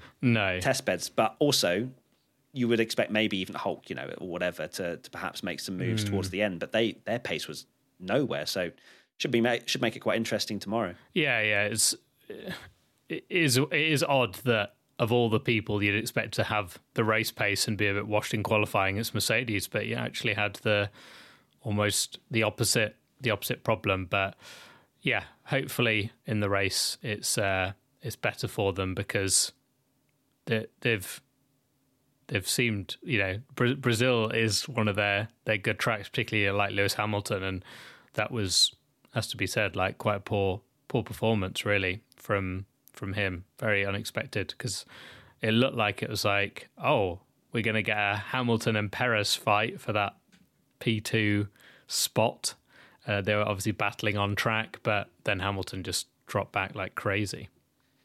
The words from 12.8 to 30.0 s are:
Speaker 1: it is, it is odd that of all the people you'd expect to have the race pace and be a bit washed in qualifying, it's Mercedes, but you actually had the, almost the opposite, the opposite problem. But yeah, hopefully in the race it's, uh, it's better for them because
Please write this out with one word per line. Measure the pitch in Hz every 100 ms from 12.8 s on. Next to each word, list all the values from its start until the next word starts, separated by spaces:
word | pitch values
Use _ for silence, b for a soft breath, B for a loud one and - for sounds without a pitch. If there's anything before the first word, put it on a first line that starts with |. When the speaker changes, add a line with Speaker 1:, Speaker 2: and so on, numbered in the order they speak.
| _ _ -
Speaker 1:
it | 165 -
is, | 180 156 123
it | 151
is | 156 156 143
odd | 139 139 117 - 127
that | 113 101 - _ -
of | 113
all | 120 117
the | 107
people | - 113 101 104
you'd | 104 101
expect | 113 - 104 -
to |
have | 104 107 92 - -
the | -
race | 110 110 110
pace | - 104 101 -
and | 101
be | 104
a |
bit | 101 104
washed | 107 -
in | 113
qualifying, | 101 110 104 104 95 98
it's | 117
Mercedes, | 104 - 113 123 101 -
but | 110 110
you | 117
actually | 120 - 117
had | 104 104 -
the, | 110 104 101 B B B B B B _
almost | - 104 104 - - - _
the | 113
opposite, | 107 - 113 127 107 - _ _
the | 120
opposite | 104 - -
problem. | - 110 101 95 90
But | 101 98 - B B B B B _
yeah, | 143 110 - - -
hopefully | 139 143 - 120 107 104 - -
in | 107
the | 101
race | 98 98 - - -
it's, | 131 104 - -
uh, | 98 95 92 101 _ _
it's | - -
better | 107 - 113
for | - 98
them | 92 92
because | 92 98 104 98 - - - _ _ _ _